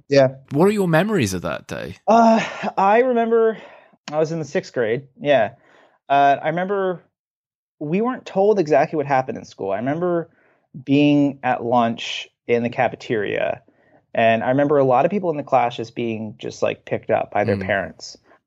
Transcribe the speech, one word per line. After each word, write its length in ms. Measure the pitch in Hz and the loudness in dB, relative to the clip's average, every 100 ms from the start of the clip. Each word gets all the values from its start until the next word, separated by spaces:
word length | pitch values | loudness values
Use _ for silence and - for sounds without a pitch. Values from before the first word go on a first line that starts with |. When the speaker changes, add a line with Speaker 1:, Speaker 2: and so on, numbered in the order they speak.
| - | 0
Speaker 1:
yeah. 200 | 139 131 135 - | 4 4 0 -6
Speaker 2:
What 140 | 139 196 | 0 2
are 60 | |
your 160 | 214 180 | 2 2
memories 460 | 156 208 202 101 | 2 2 0 0
of 100 | 90 | -2
that 240 | 85 62 - | -6 -8 -8
day? 280 | 65 62 - - | -10 -10 -6 2
Speaker 1:
Uh, 360 | 226 226 220 - - 202 - | 4 6 4 0 -8 -8 0
I 220 | 196 226 | 2 4
remember 580 | 254 233 226 226 226 202 - - _ _ - | 2 2 2 2 2 -2 -12 -20 _ _ -8
I 60 | 151 | -2
was 120 | 156 | -2
in 80 | 165 | -4
the 60 | 139 | -4
sixth 280 | 185 - | -6 -4
grade. 340 | 131 107 127 139 - | -2 -2 -2 -6 -6
Yeah. 320 | 143 131 101 - _ _ _ _ - | 2 2 2 -4 _ _ _ _ 0
Uh, 280 | 139 139 135 | 4 4 2
I 80 | 156 | -2
remember 520 | 170 190 202 185 165 _ _ _ _ _ _ _ - | -4 -4 -2 -2 -4 _ _ _ _ _ _ _ -10
we 220 | 151 185 | -4 -2
weren't 240 | 240 254 - | -2 -6 -6
told 320 | 190 202 202 | 0 2 2
exactly 380 | 151 143 147 156 | 2 2 2 -2
what 80 | 139 | 0
happened 320 | 131 131 95 | 0 0 -8
in 80 | - | -12
school. 260 | - 98 | -10 -6
I 60 | 98 | -4
remember 520 | 127 160 180 170 160 _ _ _ _ 143 | -4 -4 -2 -4 -6 _ _ _ _ -12
being 560 | 139 143 147 143 143 139 | 0 2 4 4 2 -2
at 200 | 127 - | -4 -2
lunch 640 | 117 123 117 117 - - - _ - | 0 0 0 -2 -10 -12 -12 _ -2
in 160 | 117 | -2
the 60 | 117 | -2
cafeteria, 920 | 127 113 - - 113 101 - - - _ _ _ _ _ | -2 -2 -4 -4 -4 -2 -4 -4 -6 _ _ _ _ _
and 300 | 117 113 113 | 0 2 2
I 60 | 107 | 0
remember 280 | 135 143 143 | 0 2 2
a 60 | |
lot 200 | 135 123 170 | 4 2 2
of 60 | |
people 180 | 202 180 | 0 -4
in 80 | 147 | -6
the 60 | |
class 320 | 139 127 120 120 | 0 0 0 -4
just 180 | 113 - | -10 -6
being 400 | 117 107 107 - | -6 -6 -10 -12
just, 240 | 117 - | -12 -6
like, 240 | 107 107 - | -4 -4 -8
picked 240 | 110 - | -8 -2
up 220 | 107 - | -2 -2
by 120 | 101 | -2
their 140 | 104 101 | -2 -2
Speaker 2:
Mm. 80 | 95 | -2
Speaker 1:
parents, 520 | 98 85 - - - _ _ | -4 -4 -12 -20 -20 _ _